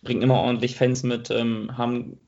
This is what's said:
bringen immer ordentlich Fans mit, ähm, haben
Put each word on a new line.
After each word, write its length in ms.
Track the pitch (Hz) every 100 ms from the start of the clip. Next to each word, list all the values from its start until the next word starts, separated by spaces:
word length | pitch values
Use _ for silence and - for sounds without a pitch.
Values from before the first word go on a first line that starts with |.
bringen 180 | - 120
immer 200 | 127 123
ordentlich 340 | 120 120 120 -
Fans 300 | 127 127 123
mit, 260 | 120 120
ähm, 480 | 113 117 110 107 123
haben 400 | 120 120 117 -